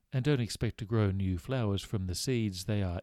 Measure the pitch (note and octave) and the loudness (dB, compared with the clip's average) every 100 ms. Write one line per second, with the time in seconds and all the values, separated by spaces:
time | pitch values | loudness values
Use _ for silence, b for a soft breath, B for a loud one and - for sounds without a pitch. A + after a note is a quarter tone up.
0 | b C3+ C3+ C#3 A2+ - A#2 - G2 A2+ | b -2 2 2 0 -2 -4 -4 0 2
1 | G2+ F#2+ F#2+ F2 - C3 G#2+ G2 - G#2+ | 4 2 0 -2 -2 0 0 0 -2 -4
2 | F#2 F2 - B2 A2 F2+ F2+ G#2 F#2 F2 | -2 -2 0 0 0 -2 -2 0 0 -2